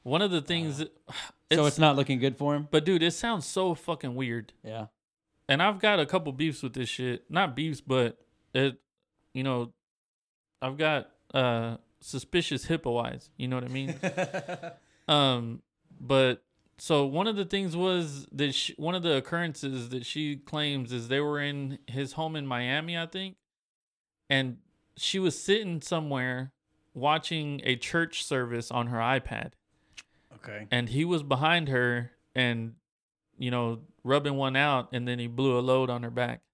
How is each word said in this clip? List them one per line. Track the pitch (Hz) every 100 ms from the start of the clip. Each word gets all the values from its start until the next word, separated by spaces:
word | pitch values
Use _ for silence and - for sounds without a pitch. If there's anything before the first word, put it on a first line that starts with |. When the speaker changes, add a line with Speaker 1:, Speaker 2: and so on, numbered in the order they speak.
Speaker 1:
One | 123 156
of | 202
the | 175
things | 143 170 160 139
Speaker 2:
Uh, |
Speaker 1:
that, | 156 _ -
<sighs> | - - _ _
Speaker 2:
so | 160
Speaker 1:
it's | 147
Speaker 2:
it's | 156
not | 156
looking | 139 139 131
good | 135 131
for | 143
him? | 147 147
Speaker 1:
But | 156
dude, | 156 180
it | 170
sounds | 170 233 214 -
so | 196 185
fucking | 160 - 156 135
weird. | 123 127 117 110 _
Speaker 2:
Yeah. | 110 113 107 _ _ _ _ _ -
Speaker 1:
And | 139
I've | 190 196
got | 214 180
a |
couple | 143 185 156
beefs | 131 160 139
with | 131
this | 131 120
shit. | - 127 120 _
Not | 160 190
beefs, | 127 160 139
but | - 131 120 - _ _ _
it, | 127 139 131 _ _ _ _ _
you | 131
know, | 135 123 120 _ _ _ _ _ _ _ _ _
I've | 131 143
got, | 156 147 - _ _
uh, | 135 127 117 117 113 _ _
suspicious | - 131 - 175 - 135
hippo | - 165 131 120
eyes. | 117 - -
You | - 127
know | 127
what |
I | 123
mean? | 131 175 156
Speaker 2:
<laughs> | 185 180 175 190 - 180 170 - _ _ -
Speaker 1:
Um, | 147 135 123 117 117 _ _ _ -
but | 127 135 131 117 _ _ _ -
so | - 151
one | 139 147 214
of |
the | 208
things | 185 196 190 170
was | 185 180 160 143 -
that | 135 143
sh-, | 127 - -
one | 151
of | 185
the | 170 135
occurrences | 127 170 170 135 139 131 120
that | 127
she | 120 151 151 139
claims | - 156 147 143 117
is | 123 117
they | 135
were | 147 147
in | 143 143 139 135 -
his | 127 135
home | - 160
in | 156 139
Miami, | 120 123 143 160 170
I |
think, | 165 185 190 - _ _ _ _ _ _ _ _ _
and | 135 131 120 _ _ _ -
she | - 190
was | 180 -
sitting | - 214 202 165
somewhere | - 170 151 135 127 127 131 _ _ _ _
watching | - 143 160 - 160 147 143
a | -
church | 127 - 170 165 -
service | - 135 120 120 117
on | 123 120
her | 117
iPad. | 120 135 - 110 - _ _ _ _ - _ _ _ -
Speaker 2:
Okay. | - 104 104
Speaker 1:
And | 123 117
he | 131
was | 170 170
behind | 143 131 156 170 143
her | 131 123 120 120 _ _
and, | 131 123 117 113 - _ _ _ _ _ _
you | 123
know, | 123 117 113 - _
rubbing | 123 143 143
one | 139 135
out, | 135 147 131 -
and | 127 123
then | 120
he | 117
blew | 120 135 123
a |
load | 127 131 131
on | 120
her | 117
back. | 117 123 120 _